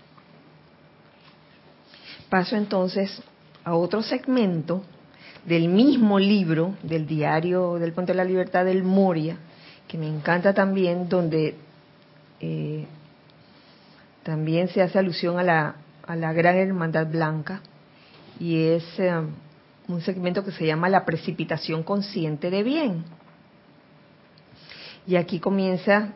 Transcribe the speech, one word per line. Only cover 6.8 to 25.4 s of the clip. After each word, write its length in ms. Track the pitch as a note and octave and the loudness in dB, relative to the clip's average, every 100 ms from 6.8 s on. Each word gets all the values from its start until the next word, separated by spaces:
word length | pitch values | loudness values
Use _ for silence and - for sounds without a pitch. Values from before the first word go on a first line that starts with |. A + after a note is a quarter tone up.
del 240 | D#3+ D#3+ D3+ | -6 -4 -2
diario 680 | D#3 D3 D#3 F3 F3+ F3+ F3 | -2 0 0 0 0 0 -2
del 140 | E3+ | -4
Puente 200 | E3 F3+ | -2 -2
de 60 | F3+ | 0
la 60 | |
Libertad 400 | F#3 F#3 F3+ F#3 | 0 0 0 0
del 180 | F#3 F#3 | 2 2
Moria, 540 | F#3 F#3+ G3 E3 D#3 F3 - - - - - | 2 4 4 2 -2 -6 -14 -20 -20 -20 -12
que 100 | E3 | -8
me 100 | D#3 | -6
encanta 460 | D#3 D3 F3 F#3+ | -4 0 2 4
también, 560 | G3 G3 G3 F3+ F3 F3 | 2 2 2 0 0 0
donde, 460 | F#3 E3 D#3+ D#3 - - - - - - - - - | 0 2 0 -2 -4 -14 -20 -20 -20 -20 -20 -20 -12
eh, 460 | E3 D#3+ D3+ D#3 D3+ - - - - - - - - - - - - _ | -8 -6 -6 -8 -10 -16 -20 -20 -20 -20 -20 -20 -20 -20 -20 -20 -20 _
también 460 | - D#3 D#3 E3 F3+ | -8 -4 0 0 0
se 140 | G3+ | 2
hace 160 | F3+ G3 | 2 2
alusión 400 | F#3+ D#3+ F3 F3 | 0 0 -2 0
a 40 | |
la, 320 | F3+ D#3+ D3+ - - - - | 2 2 0 -4 -18 -20 -10
a 100 | E3+ | -6
la 180 | D#3+ | -2
Gran 220 | D#3+ E3+ F3+ | 2 4 4
Hermandad 500 | F#3+ F#3 E3 D#3 D#3+ | 2 0 0 0 -2
Blanca, 560 | D#3+ D#3 D#3 D3 F#3+ - - - - - - - - | -2 -2 -2 -6 -10 -14 -20 -20 -20 -20 -20 -20 -10
y 200 | E3+ E3 | -2 0
es, 220 | D#3+ E3 E3 - | 2 2 -2 -2
eh, 120 | F#3 E3+ D#3 D3+ - - _ _ - | 0 0 -2 -8 -18 -20 _ _ -8
un 140 | F3 | -4
segmento 420 | E3 F#3 F3+ F3+ | -4 -2 -2 -2
que 80 | G3 | -4
se 140 | E3 D#3+ | -2 -2
llama 240 | D#3 F3+ | 2 4
La 160 | F#3+ F3+ | 4 2
precipitación 760 | D#3+ - E3 D#3+ D#3+ - D#3+ | -2 -4 -6 -4 -6 -4 -6
consciente 680 | D#3+ G3+ G3+ - D#3 D3+ F3 | -2 -4 -4 -4 -4 -4 -4
de 120 | G3 | -2
bien. 420 | G#3+ D4+ D4 E3+ E3 - - - - - _ - _ - - _ _ - - - - - - - - | -2 0 -2 -4 -8 -16 -20 -20 -20 -20 _ -20 _ -20 -20 _ _ -20 -20 -20 -20 -20 -20 -16 0
Y 100 | F3+ | 0
aquí 240 | E3+ E3+ | 0 -2